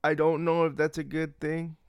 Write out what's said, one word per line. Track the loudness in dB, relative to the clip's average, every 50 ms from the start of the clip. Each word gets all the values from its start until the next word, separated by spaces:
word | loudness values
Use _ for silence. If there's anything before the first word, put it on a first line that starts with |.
| 2
I | 0 2
don't | 4 4 2 4 2 0
know | 0 2 2 2
if | 0 2
that's | 0 0 0 0 -6
a | -8
good | -4 -4 -4 -4 -4 -6 _
thing | -4 -4 -4 -4 -6 -8 -12 _ _